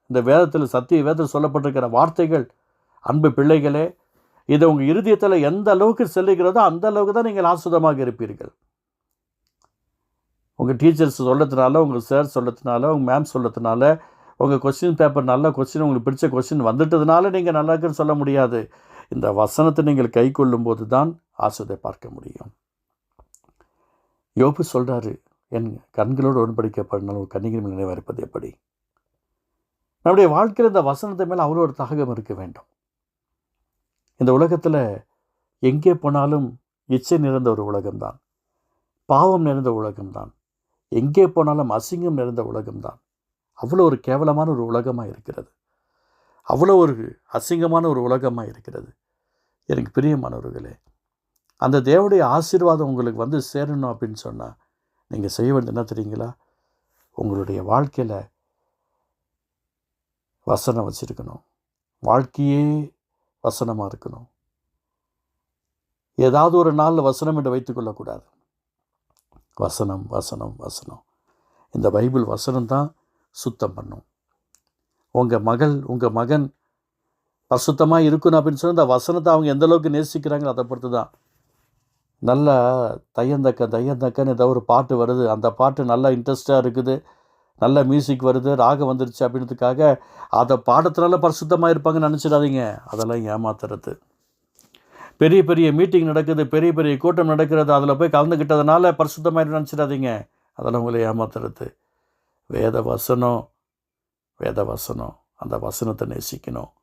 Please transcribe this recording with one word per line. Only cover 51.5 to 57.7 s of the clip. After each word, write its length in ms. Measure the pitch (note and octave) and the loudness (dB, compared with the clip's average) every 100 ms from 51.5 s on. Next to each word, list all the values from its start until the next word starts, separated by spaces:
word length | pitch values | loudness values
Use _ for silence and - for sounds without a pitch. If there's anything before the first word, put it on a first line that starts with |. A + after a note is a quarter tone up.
| - | -4
அந்த 240 | B2+ C#3 | 2 2
தேவனுடைய 420 | B2+ E3+ G3+ G3 | 4 4 6 4
ஆசீர்வாதம் 640 | C3+ D3 D#3+ F#3 F3 D#3 C#3+ | 4 0 0 2 4 2 0
உங்களுக்கு 300 | B2+ A#2+ A2 | -2 -4 -4
வந்து 200 | A#2 D3+ | -4 -4
சேரணும் 520 | - C#3+ C#3+ C#3+ C3 | -4 -6 -6 -4 -6
அப்படின்னு 240 | A2+ A2+ | -6 -10
சொன்னா, 340 | G#2+ A#2+ A2 A2+ - _ _ _ _ - | -10 -14 -14 -16 -18 _ _ _ _ -14
நீங்க 220 | A2 G2+ | -8 -6
செய்ய 220 | - A#2+ | -2 0
வேண்டியது 240 | C#3 A#2 A2+ | 0 -2 -6
என்ன 80 | A2+ | -8
தெரியுங்களா? 400 | A2 G#2 G#2+ A#2 - _ _ _ _ _ _ _ | -8 -8 -8 -10 -14 _ _ _ _ _ _ _
உங்களுடைய 520 | - G#2+ G2 F#2+ G2 | -8 -4 -4 -6 -6
வாழ்க்கையில 520 | F#2+ | 0